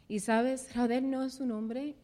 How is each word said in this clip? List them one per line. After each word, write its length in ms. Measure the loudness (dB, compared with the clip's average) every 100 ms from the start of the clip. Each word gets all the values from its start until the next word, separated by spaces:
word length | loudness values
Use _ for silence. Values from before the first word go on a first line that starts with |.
| -4
Y 140 | -2
sabes, 540 | 2 4 4 0 -4
Raúl 360 | 0 2 2 2
no 140 | 0
es 160 | -2 -2
un 100 | -2
hombre 460 | -2 -2 -4 -6 -8